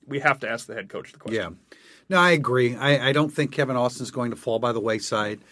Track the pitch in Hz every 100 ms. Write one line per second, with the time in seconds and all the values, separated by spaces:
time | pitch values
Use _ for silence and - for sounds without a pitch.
0 | - 139 147 131 110 117 - 110 98 101
1 | - - 107 110 87 - _ - - -
2 | - 180 175 165 127 127 120 120 135 139
3 | 127 143 151 156 143 - 135 127 123 123
4 | 123 123 120 113 - 113 120 113 107 107
5 | - 110 104 104 _